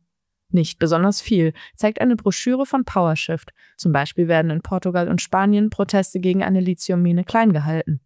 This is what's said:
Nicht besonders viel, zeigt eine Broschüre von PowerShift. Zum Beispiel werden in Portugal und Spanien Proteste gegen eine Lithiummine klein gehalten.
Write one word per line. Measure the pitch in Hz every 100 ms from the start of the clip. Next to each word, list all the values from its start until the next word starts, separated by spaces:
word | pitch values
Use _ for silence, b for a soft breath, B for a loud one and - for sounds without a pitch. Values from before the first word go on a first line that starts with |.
| _ _ _ _ _
Nicht | 175 156 -
besonders | 165 165 190 196
viel, | - 202 160 - B -
zeigt | 214 220
eine | 247 226
Broschüre | 202 - 247 254 277
von | 262
PowerShift. | 240 196 175 156 - 165 - - b b
Zum | 175
Beispiel | 143 143 - 170
werden | 165 165
in | 156
Portugal | - 185 185 180 175
und | 175
Spanien | - 190 196 208 214
Proteste | - 196 202 185 185
gegen | 185 185
eine | 190 190
Lithiummine | 185 175 - 180 175 175
klein | 180 226 226
gehalten. | 156 147 160 - 147